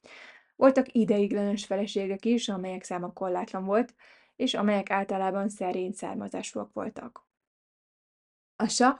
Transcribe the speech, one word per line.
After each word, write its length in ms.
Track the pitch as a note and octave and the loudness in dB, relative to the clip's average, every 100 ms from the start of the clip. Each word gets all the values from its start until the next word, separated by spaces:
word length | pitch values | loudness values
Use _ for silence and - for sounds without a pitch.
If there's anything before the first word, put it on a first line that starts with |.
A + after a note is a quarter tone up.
| - - - - _ - | -20 -20 -20 -20 _ 4
Voltak 360 | C4+ C4 B3+ | 6 6 4
ideiglenes 760 | A#3+ F#3 G#3 G3+ G#3 G3+ G3+ - | 4 4 4 2 0 0 -2 -2
feleségek 600 | G3 G3+ G3+ F#3+ G3 A3 | -4 -2 -2 -2 -2 0
is, 240 | A#3+ A#3 | 0 0
amelyek 340 | F#3+ F#3 F#3 | -4 -6 -8
száma 300 | - F3+ F3 | -8 -6 -6
korlátlan 520 | - F#3+ F3+ A3 F#3+ F#3+ | -6 -4 -4 -4 -6 0
volt, 280 | G#3 B3 _ - - _ - | 2 0 _ -20 -20 _ -4
és 180 | B3+ | -2
amelyek 360 | - G#3 G3+ F#3+ | 2 2 2 2
általában 600 | G3 G3 G3 F#3+ G3 G3 | -2 0 0 0 0 -2
szerény 420 | G3+ F#3 F#3 F#3 | -4 -4 -2 -4
származásúak 840 | G3+ F#3+ G3 G3 G3 G3 - G3+ | -6 -8 -8 -8 -8 -8 -8 -8
voltak. 540 | - - - - - _ _ _ _ _ _ _ _ _ _ _ _ _ - | -8 -8 -10 -14 -16 _ _ _ _ _ _ _ _ _ _ _ _ _ -4
A 120 | G#3+ | -2
sáh 300 | - B3+ | 4 4